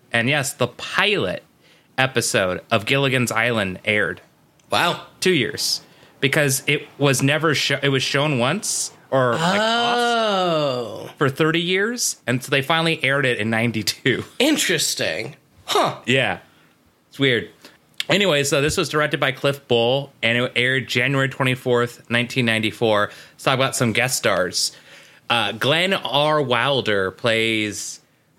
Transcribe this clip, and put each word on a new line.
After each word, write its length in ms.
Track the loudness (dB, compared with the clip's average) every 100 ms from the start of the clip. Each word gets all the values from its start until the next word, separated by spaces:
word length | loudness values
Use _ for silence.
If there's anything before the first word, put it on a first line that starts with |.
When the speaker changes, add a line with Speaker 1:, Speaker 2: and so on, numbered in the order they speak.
| _
Speaker 1:
and 160 | -2 0
yes, 240 | 0 -2
the 140 | -2 -4
pilot 760 | -4 -6 -2 0 0 -2 -4 -10 _ _ _ _ -2
episode 640 | 0 0 0 0 0 -2 0
of 140 | 0 2
Gilligan's 460 | 0 2 0 4
Island 480 | 4 4 0 -2 -2
aired. 380 | -2 0 0 -4 -14 _ _ _ _
Speaker 2:
Wow. 340 | 0 0 -2 -10 -4
Speaker 1:
Two 140 | 0
years. 480 | 0 0 -4 -4 -6 -8 -20 -20 -4
Because 420 | 0 2 2 0 -2
it 220 | -4 -6 0
was 240 | 2 2
never 320 | 2 2 2
sho-, 260 | 0 0 0
it 60 | 0
was 120 | 0
shown 380 | 0 0 0 0
once 520 | 0 -2 -4 -6 -6 -12 -2
or, 220 | 2 2
like, 260 | 2 0 0
Speaker 2:
Oh. 1400 | 0 0 0 0 0 0 0 0 0 0 0 -2 -6 -10 -12
Speaker 1:
off 80 | -2
for 120 | -2
thirty 320 | 2 0 0
years, 560 | 0 -2 -2 -2 -4 -4 -4
and 180 | -4
so 60 | -2
they 140 | -2
finally 400 | 0 0 0 0
aired 220 | 0 0 0
it 100 | 0
in 120 | 0
ninety-two. 720 | 0 0 0 -4 -2 -2 -2 -4 0
Speaker 2:
Interesting. 960 | 0 2 0 0 -2 -2 -4 -4 -8 -14 _ _ -2
Huh. 320 | 0 0 -2 0
Speaker 1:
Yeah. 320 | 2 2 0 -8 _ _ _ _ _ _
It's 100 | 0
weird. 300 | 2 2 -2 -12 -20 -20 _ -10 0
Anyway, 340 | 2 4 2
so 180 | 2 2
this 140 | 2 0
was 100 | 0
directed 300 | 0 0 0
by 120 | -2
Cliff 340 | 0 -2 -2 0
Bole, 440 | 2 4 0 -4 -4
and 140 | 0 2
it 140 | 0 0
aired 320 | 0 0 -2
January 420 | 0 0 0 0
twenty-fourth, 800 | 0 -2 0 0 0 0 -6 -4
nineteen 360 | -2 -2 0 0
ninety-four. 680 | 0 -2 0 0 2 0 -6 -20
Let's 100 | -6
talk 120 | -2 0
about 200 | 0 0
some 180 | 0
guest 240 | 2 0 0
stars. 540 | 0 0 0 -2 -4 -6 -20 -20 -20 -14 -2
Uh, 220 | -2 -2
Glenn 400 | -2 0 0 0
R. 480 | -2 -2 0 2 2
Wilder 680 | 0 0 0 0 0 0 -2
plays 880 | -2 0 0 0 0 -2 -6 -10 -14 _ _ _